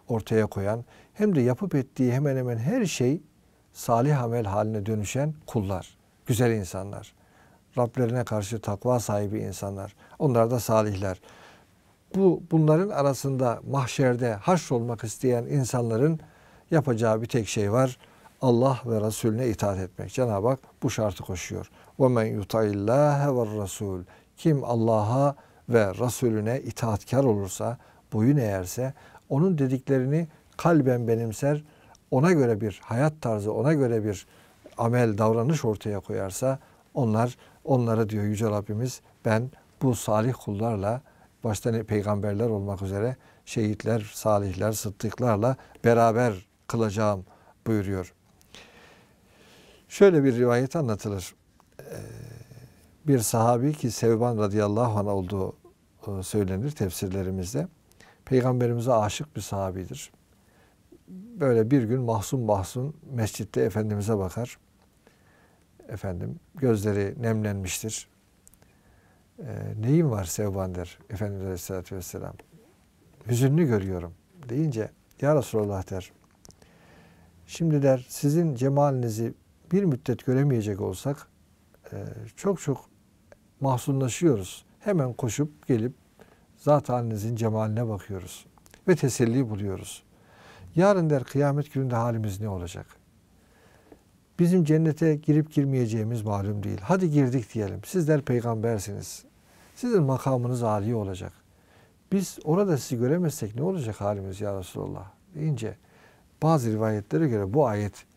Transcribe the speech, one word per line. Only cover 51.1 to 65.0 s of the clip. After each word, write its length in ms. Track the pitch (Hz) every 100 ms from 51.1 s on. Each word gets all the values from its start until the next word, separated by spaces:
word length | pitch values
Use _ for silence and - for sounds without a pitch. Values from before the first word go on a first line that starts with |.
| 98 - - _ _ _ -
Ee, 40 | - - 52 - - - - - - _ - _ 151
bir 120 | 131
sahabi 540 | 110 117 113 123 139
ki 180 | 147 120
Sevban 460 | - 117 110 123 113
radıyallahu 600 | 104 104 104 104 123 107
anh 80 | 101
olduğu, 480 | 98 90 98 95 - - _ _ _ -
e, 160 | 95
söylenir 480 | 92 107 95 95 139
tefsirlerimizde. 960 | 147 98 - 101 95 92 95 90 131 180 - _ _ - _ -
Peygamberimize 680 | 131 127 123 120 120 117
aşık 420 | 117 104 - 151 113
bir 60 |
sahabidir. 680 | 101 101 95 92 90 131 - _ _ _ _ _ _ _ _ - - 185 220 226
Böyle 320 | 139 113 110
bir 120 | 143
gün 180 | 107 131
mahzun 400 | 117 110 95 135
mahzun 540 | 110 101 90 123 139 - -
mescitte 500 | 123 107 - 107 127
Efendimiz'e 560 | 123 104 107 104 101 110
bakar. 400 | 92 107 123 - _ _ _ _